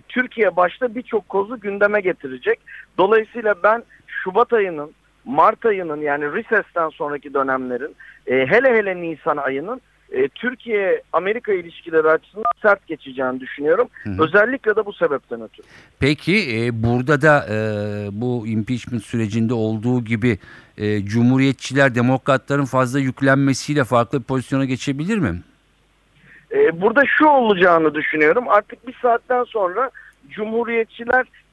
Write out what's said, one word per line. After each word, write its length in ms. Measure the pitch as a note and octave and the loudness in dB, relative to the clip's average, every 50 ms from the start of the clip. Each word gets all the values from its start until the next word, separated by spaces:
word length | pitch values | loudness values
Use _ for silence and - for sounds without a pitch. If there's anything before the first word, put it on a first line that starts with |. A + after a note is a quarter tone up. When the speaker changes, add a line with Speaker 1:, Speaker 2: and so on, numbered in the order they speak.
| - - | -2 -4
Speaker 1:
Türkiye 460 | - B3 B3+ - - A3+ G#3+ F#3 E3+ | -4 -4 -4 -4 -4 -2 -2 0 2
başta 400 | F3+ F3+ F3 - - B3+ B3 G#3 | 2 0 0 -2 -4 -6 -6 -6
birçok 340 | B3+ - - A#3+ G#3 - - | -8 -8 -6 -6 -6 -4 -4
kozu 300 | - G3 G3 G#3 B3+ A3+ | -4 -4 -4 -4 -8 -10
gündeme 420 | G3+ G3+ G3 G3+ G#3 G#3 G#3 G#3 | -8 -8 -2 0 0 0 0 0
getirecek. 580 | F#3 F3+ E3 - - C3+ C3 B2 - G3+ A#3 - _ - - - - _ _ - | 0 -2 -4 -4 -8 -12 -14 -6 -4 -2 -2 -2 _ -12 -20 -20 -20 _ _ 0
Dolayısıyla 580 | F3+ G3 A3 A3 A3 - - A#3+ G#3+ G#3 G3+ F#3+ - | 2 4 4 2 2 0 -6 -4 -2 -2 -2 2 2
ben 200 | G#3 A3 A#3 A#3 - _ _ _ - | 2 2 2 -2 -8 _ _ _ -14
Şubat 460 | - - - F#3+ F3+ A3+ B3 - A#3+ | -12 -10 -8 -2 0 0 2 2 2
ayının, 380 | A3 G3+ F#3 E3 D3+ D3 D3+ - _ _ _ _ _ _ | 0 0 -2 -4 -6 -10 -12 -14 _ _ _ _ _ _
Mart 400 | A2+ C3 D3+ E3+ G3+ A3+ - - | -4 2 4 4 4 4 2 0
ayının 360 | A#3 G#3 F#3 F3+ D#3+ D3+ D3+ | 0 0 0 -2 -4 -6 -4
yani 320 | D3+ D3 C#3+ D3 D3 D3 D3+ | -2 -2 -2 -2 -2 -4 -4
recess'ten 560 | G#3+ A3+ - A3+ G3+ F3+ - _ F3 E3 D#3 | -6 -4 -2 0 -2 -2 -2 _ -4 -4 -4
sonraki 440 | - - D#3+ D3 D3 C#3 - D3 C3+ | -4 -6 -6 -6 -6 -8 -8 -4 -2
dönemlerin, 640 | C#3 C3+ C3+ C3 C3 B2+ B2+ B2 A#2+ C3+ - - - - - - _ _ - | -2 0 0 -2 -2 -4 -4 -6 -6 -8 -10 -12 -16 -20 -20 -20 _ _ -2
e, 60 | B2 | 0
hele 360 | C3 C3+ C3 F3+ A#3 C4+ C4+ | 0 2 2 2 4 4 4
hele 320 | A#3 A3 G#3 G3 F#3 F3 | 2 2 0 -2 -4 -6
Nisan 360 | F3 E3 D#3+ - - E3 D3+ D3 | -6 -8 -8 -6 -4 -4 -4 -2
ayının, 440 | C#3+ C3+ C3+ C3+ D#3 G3 B3+ C4+ - _ _ _ _ _ | -4 -4 -4 -4 -6 -8 -10 -12 -14 _ _ _ _ _
e, 160 | - B2+ C#3 C#3 | -4 -2 -2 -2
Türkiye 720 | - - - B3 C4 - - A#3 A3 G#3 G3 F3+ E3 D#3 - _ - | -4 -6 -8 -8 -8 -8 -6 -4 -4 -2 0 0 0 -2 -2 _ -4
Amerika 400 | D#3+ F3+ G3 G#3+ A#3+ - - G3+ | -2 -2 -2 -4 -4 -4 -2 -4
ilişkileri 540 | F3+ E3+ E3+ - - - E3+ D#3+ D#3+ D#3 D#3+ | -4 -4 -8 -16 -20 -10 -2 0 2 4 4
açısından 440 | D#3+ D#3+ - _ _ G3+ A3 - - - | 2 2 0 _ _ -6 -4 -4 -4 0
sert 260 | - G#3+ G3+ G3 - - | 2 2 2 2 0 -6
geçeceğini 520 | D#3+ C#3+ - C3+ B2+ C3 C3 B2+ B2+ C3 | -12 -12 -12 -12 -8 -4 -4 -4 -4 -6
düşünüyorum. 480 | B2+ B2+ - - C#3+ D3+ E3+ G3+ B3 - _ - - | -8 -12 -10 -4 0 0 2 2 0 -2 _ -10 -10
Speaker 2:
Hı 60 | G#2 | -8
hı. 140 | G2 F#2 D#3 | -2 0 0
Speaker 1:
Özellikle 520 | D#3 E3 G#3 G#3+ A#3 C4+ C4+ - G#3+ G#3 | 2 4 4 2 2 0 -2 -2 0 0
de 100 | G#3+ G#3 | 0 -2
bu 80 | G3+ G3+ | -4 -4
sebepten 480 | - F3 D#3 C#3+ B2+ - _ A#2+ A2+ | -2 -2 -2 -2 -4 -6 _ -12 -12
ötürü. 260 | A2+ G2+ - - - _ - - - _ _ _ | -12 -14 -18 -20 -20 _ -20 -20 -20 _ _ _
Speaker 2:
Peki, 360 | C3+ C3+ D3+ - - D#3 F#3 A3 F#3+ C3+ A2 | 0 0 0 0 0 0 0 2 0 0 -2
e, 280 | A2+ A#2 A#2+ A#2+ A2+ A2 | -2 -2 -2 -2 0 0
burada 380 | A#2 A#2+ B2 B2+ C3 D3+ C#3 | 0 0 0 2 2 2 4
da, 240 | D#3 D#3 D3 C#3+ - - | 6 6 4 4 2 0
e, 60 | G#2+ G#2+ A2 G#2+ G#2+ G#2 G#2 G#2 G#2 G#2 G#2 G2+ | -2 -2 -2 -2 -2 -4 -4 -6 -6 -6 -8 -8
bu 360 | G2+ G#2 B2 B2 B2 A#2+ G#2+ A2+ | -6 -4 -4 -2 -2 -4 -4 -4
impeachment 560 | A2 A2 G#2 - B2+ A#2 - - B2 A#2 - | -4 -4 -2 -2 -4 -6 -6 -6 -8 -8 -6
sürecinde 500 | - - A#2 A2+ G#2 G#2+ A#2 A2+ A2+ A#2+ | -6 -4 -2 -2 -2 0 0 0 0 0
olduğu 520 | A#2 A2 A2 A2 A2 G#2 B2 B2+ B2+ A#2+ | 0 0 -2 -2 -2 -2 0 0 0 0
gibi, 340 | G#2+ A#2 G#2+ G#2 B2 A2 - - - - - - _ _ - | -2 -2 0 2 0 0 0 -4 -10 -20 -20 -20 _ _ -6
e, 280 | G#2+ G#2 G#2+ G#2 G2 | -4 -2 -2 -2 -2
cumhuriyetçiler 920 | G2 G#2+ A#2+ A#2 B2 C3 C3 C3+ C#3 B2+ - - - C3 C#3 C#3 C3+ A2+ | -2 0 2 4 4 4 4 4 2 0 -2 -6 -4 0 2 2 2 2
demokratların 720 | B2 A#2+ B2+ C3 B2+ - - C3+ C3 - - C#3+ C#3+ C#3 | 2 2 2 2 0 2 0 0 0 0 -2 -2 -2 -2
fazla 340 | B2 - C3 C3 A#2+ B2 C#3+ | 0 0 0 0 0 0 -2
yüklenmesiyle 840 | C3+ C3 B2 - C#3 C3+ C3+ C#3 C#3 C#3 C3+ - - - D3+ C#3+ C3 | -2 -2 -2 0 2 4 4 4 4 2 0 -2 -2 -2 -2 -2 0
farklı 360 | - C3 A#2 A#2 - - C#3 | 2 2 2 2 2 -2 -4
bir 40 | A#2+ | -4
pozisyona 420 | - C3+ C3 A#2+ - C#3 C3+ C3+ | -2 -4 -4 -2 -2 -2 -2 -2
geçebilir 520 | B2+ C3 A#2+ - C#3+ C#3 C#3 D3+ F#3 A#3 G#3+ | -2 -4 -4 -4 -4 -4 -4 -4 -4 -2 -2
mi? 240 | D#3+ G2 E2+ F2+ - _ _ _ _ _ _ _ _ _ _ _ _ _ _ _ _ _ - - _ _ | -2 -2 -2 -6 -10 _ _ _ _ _ _ _ _ _ _ _ _ _ _ _ _ _ -20 -20 _ _
Speaker 1:
E, 300 | A#2+ C#3 C#3+ D#3 E3 E3 | 0 2 2 2 2 0
burada 220 | F#3 A3+ A3 C#4+ C#4 - - - | 0 2 2 2 2 2 2 4
şu 80 | D4+ | 4
olacağını 720 | D4+ D4 C4+ A#3+ A3 G#3 F3 F3+ F3+ E3+ E3 D#3+ D#3 D3 | 6 6 6 4 4 2 4 4 4 6 4 4 2 0
düşünüyorum. 540 | D3+ D3 - - D#3 D3+ D3+ F3 A#3+ B3+ - | -2 -4 -4 0 2 2 4 4 2 2 2
Artık 380 | G#3 G#3 G#3+ - A#3+ - _ B3 | 2 2 2 0 -6 -18 _ -18
bir 80 | B3 - | -8 -2
saatten 420 | - B3 A#3 A#3 - - B3+ B3 B3 | 0 0 0 0 0 -2 -2 -2 -2
sonra 480 | - - A3 F#3+ F3 F3+ G#3 C4 B3 - - - - _ _ _ - | -2 -2 -2 -2 -2 -2 -2 -4 -4 -6 -10 -20 -20 _ _ _ -16
cumhuriyetçiler 960 | - - G#3+ A3 A3 A#3 A#3 A3+ A#3 A3+ A3+ - - - A#3 A#3 B3 B3+ B3 - _ _ _ _ | -12 -8 -8 -4 -4 -4 -2 -2 -2 -2 -2 -4 -8 -8 -4 0 0 0 0 -2 _ _ _ _